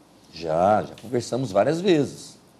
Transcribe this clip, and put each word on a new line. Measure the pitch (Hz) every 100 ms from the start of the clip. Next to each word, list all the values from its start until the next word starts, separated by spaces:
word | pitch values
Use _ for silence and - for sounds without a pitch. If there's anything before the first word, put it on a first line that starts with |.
| _ _ -
Já, | - 82 80 95 104
já | - -
conversamos | 110 127 - 120 123
várias | 98 127 165
vezes. | 196 156 110 82 - - _